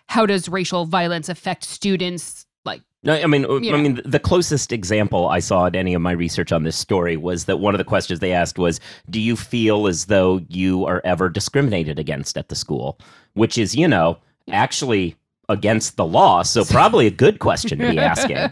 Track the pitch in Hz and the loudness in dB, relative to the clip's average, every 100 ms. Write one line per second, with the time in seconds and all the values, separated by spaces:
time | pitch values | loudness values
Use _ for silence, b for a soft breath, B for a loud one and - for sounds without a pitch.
0 | B 233 214 196 170 190 175 180 165 185 | B 0 2 0 -2 -4 -4 -4 -2 -2
1 | 175 170 156 170 190 180 - - 202 190 | -2 -4 -8 -10 -8 -8 -10 -6 -2 -2
2 | 180 175 - - - _ - - _ _ | -2 -6 -12 -16 -20 _ -12 -12 _ _
3 | 135 156 160 147 135 135 233 147 147 123 | 0 2 4 2 2 0 0 0 2 0
4 | 135 - - 180 170 143 - 120 90 107 | -2 -2 2 2 2 -2 -2 -6 -2 0
5 | 101 98 87 87 - 92 90 90 90 87 | 2 0 0 0 2 2 2 0 0 0
6 | 87 87 85 - 87 85 80 - - 98 | 0 -2 -2 -2 -2 0 -2 -4 -2 0
7 | 87 80 85 87 87 85 101 98 - 98 | 0 -2 -4 -6 -2 0 0 0 0 -2
8 | - 85 90 90 85 - 87 82 B B | -2 -4 0 0 0 0 -2 -2 B B
9 | - 110 110 113 - 120 110 104 101 82 | -8 -4 -2 -2 -4 0 2 2 2 -2
10 | 85 101 92 95 80 90 92 92 92 90 | 0 2 4 2 -2 -4 0 0 0 -2
11 | 90 90 92 82 - 139 139 95 78 73 | -2 0 0 -2 -4 0 0 0 -4 -6
12 | 76 71 - 73 - 71 - 69 67 - | -6 -6 -8 -10 -8 -10 -6 -6 -6 -10
13 | b b b - 110 - 101 135 170 101 | b b b -2 0 0 -2 2 2 4
14 | 82 82 _ _ - 98 127 - 135 104 | 2 0 _ _ -6 -2 -2 -2 -2 0
15 | 87 - _ _ - 101 104 110 - - | -2 -6 _ _ -6 -2 2 0 -2 -4
16 | 85 110 180 90 - 113 101 131 196 226 | 0 4 6 4 2 0 2 4 6 6
17 | 110 - 143 214 - 82 233 - 240 - | 2 4 4 4 0 0 -2 -4 -2 2
18 | - 170 254 - 185 | 2 2 -2 -2 -6